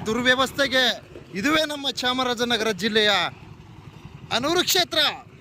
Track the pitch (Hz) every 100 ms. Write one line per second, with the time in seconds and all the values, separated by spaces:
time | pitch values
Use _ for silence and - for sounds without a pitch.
0 | 185 226 254 254 247 - 277 262 247 190
1 | - - - 175 277 311 311 294 277 -
2 | 247 254 254 226 240 233 220 190 214 220
3 | 208 196 160 - - - - - - -
4 | - - - 208 269 349 - 370 339 320
5 | 285 165 - -